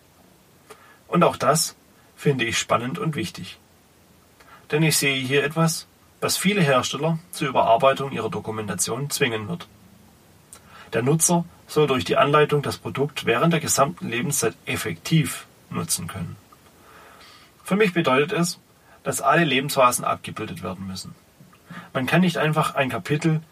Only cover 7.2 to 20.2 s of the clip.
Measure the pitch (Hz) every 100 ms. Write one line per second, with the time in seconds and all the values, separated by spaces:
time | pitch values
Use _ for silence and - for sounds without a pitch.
7.2 | - - 139 127 - 113 135 131 139 123
8.2 | 110 104 104 110 107 92 - 117 143 -
9.2 | 131 113 107 87 - - - _ - _
10.2 | _ _ _ - - - - 113 123 156
11.2 | - 175 170 - - - 151 131 - 139
12.2 | 143 151 147 147 135 - - - 147 -
13.2 | - - 165 170 110 - 139 - 151 117
14.2 | 131 143 113 - - 127 - 82 - 165
15.2 | 139 - - _ _ 113 - - 98 101
16.2 | 98 101 _ - _ _ - - - -
17.2 | - - - _ - 190 214 170 160 139
18.2 | 151 165 175 - _ _ _ - - 135
19.2 | - 160 165 131 143 139 123 123 - -